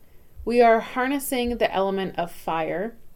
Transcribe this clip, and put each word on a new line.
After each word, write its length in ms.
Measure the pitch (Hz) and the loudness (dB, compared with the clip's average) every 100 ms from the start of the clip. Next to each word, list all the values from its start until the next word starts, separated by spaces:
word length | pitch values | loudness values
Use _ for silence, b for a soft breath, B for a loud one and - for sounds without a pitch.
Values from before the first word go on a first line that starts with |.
| b b b b | b b b b
we 160 | - 240 | 0 6
are 200 | 233 226 | 6 6
harnessing 760 | - 254 254 277 - 247 240 233 | 2 -4 -2 -2 -2 -2 -2 0
the 180 | 220 | 0
element 440 | 185 196 190 190 - | 0 0 0 -4 -4
of 120 | 175 | -6
fire, 680 | - - 165 156 160 220 - - | -6 -4 -2 -2 -4 -6 -8 -18